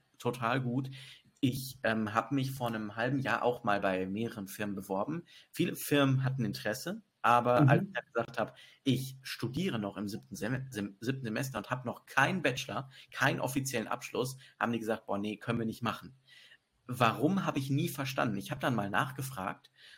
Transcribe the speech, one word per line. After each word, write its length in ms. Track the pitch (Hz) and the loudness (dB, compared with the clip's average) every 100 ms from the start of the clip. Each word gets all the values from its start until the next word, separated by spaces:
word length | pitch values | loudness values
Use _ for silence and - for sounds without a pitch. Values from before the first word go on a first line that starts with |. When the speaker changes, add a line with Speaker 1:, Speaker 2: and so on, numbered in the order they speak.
| _ - | _ -4
Speaker 1:
total 420 | 123 131 113 135 | -4 0 0 0
gut. 300 | 127 123 135 - - - _ - | 0 -2 -4 -8 -16 -20 _ 0
Ich, 380 | 131 - - - | 0 0 -6 -2
ähm, 300 | 110 110 107 | 0 0 2
hab 180 | 110 - | 0 0
mich 180 | 139 131 | 0 -2
vor 160 | 135 120 | -2 -4
einem 300 | 113 107 110 | -2 -6 -2
halben 240 | 123 139 | 0 0
Jahr 220 | 117 117 | 0 2
auch 200 | 123 123 | 2 0
mal 180 | 110 101 | 0 2
bei 260 | 98 92 92 | 2 0 0
mehreren 420 | 101 113 107 98 | -2 -4 -6 -10
Firmen 260 | - 104 | -6 -6
beworben. 500 | 98 95 95 120 165 - - _ | -6 -2 -2 -2 -4 -8 -20 _
Viele 260 | - 143 - | -2 -2 -2
Firmen 480 | - 143 139 131 | 0 4 6 4
hatten 200 | 131 135 | 2 0
Interesse, 580 | 110 - 107 110 170 220 - _ | -2 -2 -4 -4 -4 -8 -12 _
aber 400 | 113 120 120 123 | 6 6 6 8
Speaker 2:
Mhm. 60 | 139 | 8
Speaker 1:
als 140 | 117 | 8
ich 80 | 196 | 4
dann 120 | 123 - | -6 -4
gesagt 260 | 117 113 - | -2 -2 -2
hab, 160 | 107 - - - | -4 -4 -20 -4
ich 360 | 139 123 - - | 0 0 0 -10
studiere 560 | - - 123 139 190 120 | -12 -6 -4 -2 -2 0
noch 180 | 101 95 | -2 -4
im 120 | 104 | -6
siebten 260 | 104 - | -6 -10
Sem-, 320 | 98 104 131 135 | -6 -2 -2 -4
Sem-, 260 | 104 101 - | -4 -6 -4
siebten 260 | 113 135 120 | -4 -4 -2
Semester 320 | 113 135 110 | -4 -4 -4
und 120 | - | -4
hab 140 | 135 | -6
noch 220 | 123 101 - | -6 -8 -2
keinen 360 | 135 147 185 | 2 4 4
Bachelor, 480 | 147 - - 104 131 - - | 0 -2 -4 -6 -8 -14 -12
keinen 280 | - 131 - | 0 2 2
offiziellen 480 | 123 139 135 117 95 | -2 -2 -2 -2 -2
Abschluss, 480 | - - - 131 - - - | -6 -4 -2 -2 -4 -14 -2
haben 140 | 113 | 0
die 80 | 117 | 0
gesagt, 260 | 110 110 - | -2 -4 -2
„Boah, 120 | 101 | -4
nee, 180 | 104 101 | -4 -6
können 240 | - 113 | -2 -2
wir 60 | 110 | -2
nicht 160 | - | -2
machen.“ 360 | 113 - 85 - _ - - - _ _ - | -4 -4 -10 -20 _ -20 -20 -20 _ _ -8
Warum, 580 | 127 117 107 147 190 | 2 4 4 2 2
hab 120 | 156 147 | 0 -2
ich 120 | 135 | 0
nie 200 | 139 170 | 0 0
verstanden. 480 | - 135 - 135 101 | -2 -4 0 0 -2
Ich 120 | - | -6
hab 100 | 151 | -4
dann 140 | 156 | 0
mal 140 | 113 98 | 0 0
nachgefragt 800 | 101 143 135 135 - 92 - - _ - | 0 0 -2 -8 -6 -6 -8 -14 _ -20